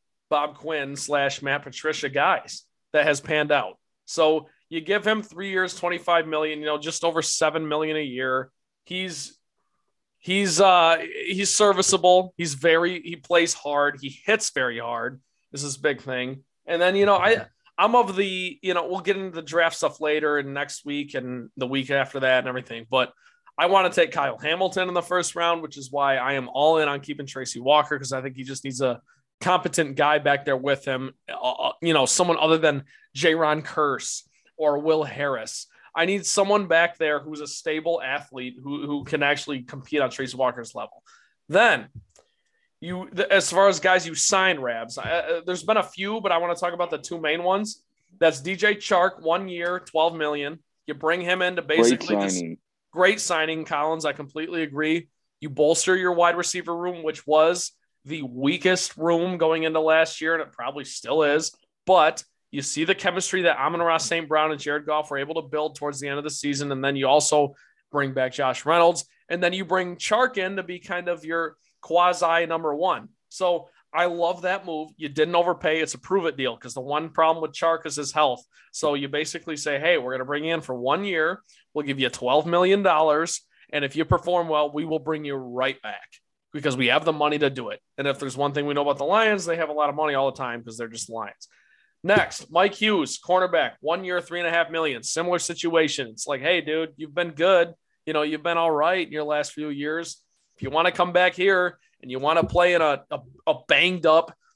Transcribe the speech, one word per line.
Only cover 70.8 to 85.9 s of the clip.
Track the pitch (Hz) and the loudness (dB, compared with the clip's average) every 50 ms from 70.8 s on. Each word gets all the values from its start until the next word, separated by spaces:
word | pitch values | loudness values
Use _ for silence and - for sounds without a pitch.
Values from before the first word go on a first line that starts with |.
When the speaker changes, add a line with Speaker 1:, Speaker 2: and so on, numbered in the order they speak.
Speaker 1:
kind | - - 180 180 175 175 | -8 -6 -6 -4 -4 -4
of | 175 160 156 | -4 -4 -4
your | 160 165 165 165 156 - _ _ _ _ _ | -4 -2 -2 -2 -4 -8 _ _ _ _ _
quasi | - - 160 175 175 180 175 - 175 165 165 165 170 | -6 0 4 4 4 4 4 2 0 2 2 2 0
number | 160 165 165 165 151 147 | 0 -2 -2 -2 -4 -2
one. | 151 180 185 151 113 107 - _ _ _ _ | 0 0 -2 -2 -4 -6 -14 _ _ _ _
So | - - 185 180 175 165 - - _ _ _ _ | -6 -2 0 0 0 -2 -4 -10 _ _ _ _
I | - 165 175 | -2 0 0
love | 180 170 170 170 170 180 170 | 0 0 0 0 -2 -2 -2
that | 175 180 190 196 185 | -2 -4 -4 -4 -4
move. | 180 160 151 156 156 _ | -8 -8 -8 -8 -10 _
You | - 156 147 | -12 -12 -8
didn't | 139 156 151 170 175 | 0 0 0 2 2
overpay. | 170 175 180 170 - - 160 156 160 | 2 2 2 -2 0 0 0 0 0
It's | 156 - - | -2 -4 -6
a | 135 | -12
prove | - - 185 196 165 | -4 -2 -2 0 0
it | 160 139 | -2 -2
deal, | 135 131 123 113 | -2 -4 -4 -4
'cause | - - 120 - | -6 -12 -14 -12
the | 131 | -10
one | 127 143 143 151 165 156 | -6 -4 -4 -4 -4 -2
problem | - 170 160 160 165 165 | 2 2 4 4 4 0
with | 160 147 | -4 -6
Chark | - - 175 165 165 160 - | -4 -2 0 0 0 -2 -4
is | 151 139 | -8 -8
his | 147 143 139 | -6 -8 -2
health. | - 156 151 135 123 - - _ _ _ _ _ | 2 2 2 2 2 -2 -8 _ _ _ _ _
So | - - 160 147 143 | -8 -2 -2 0 0
you | 139 143 139 | -2 -4 -4
basically | 147 147 156 160 - 160 - 170 151 | -4 -4 -4 -4 -8 -10 -10 -10 -10
say, | 147 - 151 143 139 | -6 -4 -4 -2 0
"Hey, | 151 175 175 143 | 2 2 2 2
we're | 123 123 | 0 -4
gonna | 131 127 127 | -6 -6 -4
bring | 135 147 147 156 | -4 -4 -4 -2
you | 165 170 | -2 -2
in | 160 | -4
for | 143 - 127 | -4 -6 -8
one | 120 123 135 151 185 202 | -2 0 0 0 0 0
year. | 202 175 160 156 170 196 - _ _ _ _ _ _ _ | -2 0 0 0 0 -2 -6 _ _ _ _ _ _ _
We'll | 151 147 | -6 -4
give | 139 139 135 | -4 -2 0
you | 131 123 | 0 -2
twelve | - - 123 123 135 151 151 | -2 -4 0 2 2 2 2
million | 170 170 175 180 185 196 202 | 2 2 2 4 4 4 4
dollars, | 196 185 160 151 160 156 147 156 165 - - - - _ _ _ _ _ | 4 2 4 4 4 4 2 2 0 -4 -6 -10 -12 _ _ _ _ _
and | - 147 143 | -4 -4 -4
if | 139 143 | -2 -2
you | 156 156 | -4 0
perform | - 185 170 175 175 180 175 170 160 | 2 0 0 2 0 0 0 0 0
well, | 151 151 147 147 | 0 0 0 0
we | 143 151 165 | -2 -6 -4
will | 156 160 151 | -4 -4 -4
bring | 135 160 156 151 151 | -2 -4 -6 -6 -6
you | 143 139 | -8 -8
right | 135 127 123 120 127 131 139 135 - | -8 -8 -8 -4 -2 -2 -2 -2 -6
back | - 107 | -10 -12